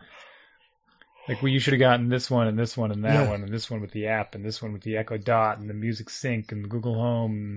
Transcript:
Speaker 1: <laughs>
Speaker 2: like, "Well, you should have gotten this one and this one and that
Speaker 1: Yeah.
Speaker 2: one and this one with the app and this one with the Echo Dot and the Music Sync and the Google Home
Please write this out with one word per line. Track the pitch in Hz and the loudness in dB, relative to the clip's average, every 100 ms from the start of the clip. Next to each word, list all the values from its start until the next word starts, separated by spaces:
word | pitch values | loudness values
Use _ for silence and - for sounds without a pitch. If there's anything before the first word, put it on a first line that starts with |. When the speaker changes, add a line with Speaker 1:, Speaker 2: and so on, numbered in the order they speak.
| - - - - _ _ | -16 -20 -20 -20 _ _
Speaker 1:
<laughs> | _ _ _ _ _ _ - | _ _ _ _ _ _ -8
Speaker 2:
like, | 123 | -2
"Well, | 135 | 2
you | 135 | 2
should | - | 4
have | 131 | 6
gotten | 127 123 120 | 6 6 4
this | 127 - | 0 2
one | 123 113 | 2 2
and | 107 | 2
this | 117 - | 0 0
one | 110 | -2
and | 104 | 0
that | 110 147 | 2 4
Speaker 1:
Yeah. | 110 | 4
Speaker 2:
one | 104 | 0
and | 101 | -4
this | 110 - | -6 -6
one | 113 | -6
with | 104 | -6
the | 107 107 | -6 -2
app | 110 101 104 | -2 -2 -6
and | 104 | -8
this | 107 | -8
one | 110 | -8
with | 104 | -8
the | 113 110 | -4 -4
Echo | 110 110 | -2 -4
Dot | 101 113 110 104 | 2 4 2 0
and | 104 | -6
the | |
Music | 104 113 110 110 | -6 -4 -4 -8
Sync | - 131 113 107 | -6 -4 -2 -4
and | 104 | -8
the | 101 | -6
Google | 117 120 | -4 -2
Home | 113 120 117 113 107 104 | -2 0 0 -2 -4 -6